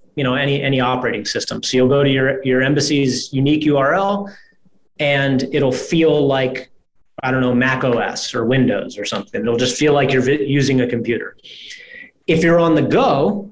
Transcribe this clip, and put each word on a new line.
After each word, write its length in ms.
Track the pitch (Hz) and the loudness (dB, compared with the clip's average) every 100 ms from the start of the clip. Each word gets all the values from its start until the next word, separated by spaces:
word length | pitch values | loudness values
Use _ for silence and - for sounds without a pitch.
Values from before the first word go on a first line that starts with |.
| _ - | _ -4
you 80 | |
know, 120 | 131 135 | -2 -2
any, 260 | 139 139 | -2 -2
any 180 | 139 135 | 0 0
operating 460 | 123 123 120 107 104 | 0 -2 -2 -4 -6
system. 380 | 113 - 113 | -6 -6 -8
So 120 | - 127 | -2 2
you'll 140 | 127 | 4
go 140 | 143 | 4
to 60 | 143 | 2
your, 340 | 135 135 - 131 | 2 0 -2 0
your 160 | 127 | 0
embassy's 720 | 131 147 - 143 135 117 - | 2 0 0 0 0 -2 -4
unique 300 | 135 143 151 | -2 0 2
U 140 | 151 143 | 2 2
R 160 | 135 180 | 2 2
L, 380 | 196 202 202 - - _ _ _ _ - | 0 -2 -6 -14 -20 _ _ _ _ -4
and 440 | 147 139 135 127 - | 0 2 2 0 0
it'll 200 | 151 135 | 0 0
feel 540 | 127 - 165 156 151 139 | -2 -2 2 4 4 2
like, 440 | 131 127 131 - - _ _ _ - | 0 -2 -4 -12 -20 _ _ _ -8
I 80 | 131 | -2
don't 100 | 131 | 0
know, 140 | 127 120 | 2 2
Mac 280 | 131 127 | 0 0
O 140 | 131 117 | 0 0
S 360 | 98 - - | -2 -6 -6
or 120 | 117 117 | -4 0
Windows 520 | 131 110 101 - 101 | 2 2 0 -6 -10
or 60 | |
something. 380 | - 104 - 107 | -8 -8 -8 -6
It'll 160 | 110 117 | -2 0
just 200 | 127 - | -2 0
feel 160 | 147 | 2
like 200 | 143 123 | 2 2
you're 80 | 131 | 2
vi-, 240 | 127 151 139 | 2 0 0
using 360 | 143 131 127 | 0 2 0
a 60 | 123 | 0
computer. 480 | 117 110 113 - - - - - - - - - _ - | -2 -2 -4 -6 -16 -20 -20 -20 -20 -20 -20 -20 _ -2
If 160 | 165 | 2
you're 160 | 170 170 | 4 4
on 160 | 170 151 | 4 2
the 80 | |
go, 680 | - 202 262 139 180 - - | 2 2 2 2 0 -2 -8